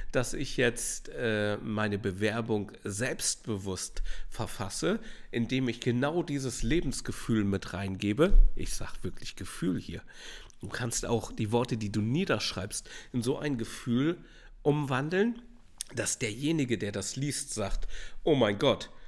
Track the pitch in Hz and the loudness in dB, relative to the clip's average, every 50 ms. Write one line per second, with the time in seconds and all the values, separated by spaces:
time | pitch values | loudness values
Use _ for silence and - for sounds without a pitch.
0 | - - - 131 120 - - 170 143 - - - 123 120 110 - - - - - | 2 2 2 0 0 0 -2 -4 -4 -4 0 2 2 2 2 0 -4 -4 -6 -6
1 | - - - 139 127 113 107 107 104 104 104 104 - - 107 104 107 107 101 98 | -8 -10 -6 -2 0 0 2 2 2 0 0 -2 -4 -4 -2 0 0 0 0 0
2 | 104 101 90 95 104 107 104 117 113 113 110 104 101 90 - - - 104 101 98 | -2 -2 -2 0 0 0 0 0 -2 0 0 0 -2 -4 -8 -10 -8 -6 -4 -2
3 | 127 127 120 - - - - - - - 110 98 95 98 92 - - - - - | -2 -2 -2 -2 -2 -2 -2 -2 -4 -4 -4 -4 -2 -4 -4 -4 -4 -6 -2 -2
4 | - - - - - - - - 113 - - - 101 98 - - - 170 208 226 | 0 0 2 0 0 -4 -4 -4 -4 -4 -4 -6 -6 -6 -4 -2 0 0 0 0
5 | 226 - - - - - - 117 117 110 127 131 131 120 113 - - 127 120 123 | -2 -8 -10 -12 -10 -6 -2 -2 -2 0 0 0 0 0 -2 -2 0 0 2 2
6 | 131 143 160 175 160 - 147 139 131 131 - - - 113 143 170 160 143 - - | 2 0 0 0 -2 -2 -2 -4 -4 -4 -2 -2 0 2 2 2 0 0 -4 -4
7 | - - 101 - - - 117 107 101 101 98 98 - - - 87 101 98 95 90 | -4 -6 -6 -4 0 2 2 2 4 2 2 0 -2 -4 -6 -6 -4 -4 -4 -2
8 | 101 101 107 127 160 196 - - - - - - - - - - - - - - | 0 0 2 4 6 10 12 12 12 12 10 4 0 0 -2 -2 -4 -4 -6 -4
9 | - 92 - - - - - - 95 - - - - - 170 - - - 82 90 | -4 -4 -4 -6 -8 -8 -8 -8 -10 -10 -6 -4 -2 -2 -2 -2 -4 -6 -10 -10
10 | - - - - - - - - - - - - - 101 - - 123 117 113 - | -10 -14 -18 -16 -14 -14 -14 -14 -16 -16 -16 -12 -10 -8 -6 -4 -4 -2 -2 -2
11 | - - 120 113 - - - - 113 104 113 117 123 - 131 113 107 101 101 110 | 0 0 0 0 0 -2 -4 -4 -2 2 2 2 2 2 -2 -2 -2 -2 0 0
12 | 104 110 123 165 196 - 139 104 - - - - 92 101 - - - - - - | 2 2 2 2 2 2 0 0 0 -2 -4 -4 -6 -6 -6 -8 -10 -10 -14 -16
13 | - - - 127 110 120 147 - - 151 143 120 110 - - - - 123 117 123 | -12 -6 -4 -2 0 0 -2 0 -2 -2 -2 -2 -4 -6 -8 -8 -2 0 2 2
14 | 135 160 175 - - - - - - - - - - 147 143 151 147 131 139 123 | 2 2 0 -2 -6 -18 -20 -20 -20 -20 -12 -2 2 2 2 2 0 0 0 -2
15 | 139 156 175 185 208 233 233 233 - - - - - - - - - - - 120 | 0 0 2 4 4 2 2 -2 -8 -18 -20 -20 -20 -18 -12 -12 -12 -8 -4 -4
16 | 107 - - - - 110 104 117 143 147 165 156 143 117 117 92 107 101 98 101 | -2 -2 -2 -2 -2 -4 -2 0 0 0 2 2 2 2 0 0 0 -2 -4 -4
17 | 95 - - 131 139 147 127 - - - - 107 101 95 - - - - - - | -4 -4 -4 -4 -2 -2 -2 -4 -4 -6 -4 -4 -2 0 0 2 2 0 0 -2
18 | - - - - - - 156 135 120 104 101 101 147 135 107 - - - - - | -4 -4 -6 -2 2 4 6 6 6 4 4 4 4 4 4 2 0 -10 -14 -16
19 | - | -16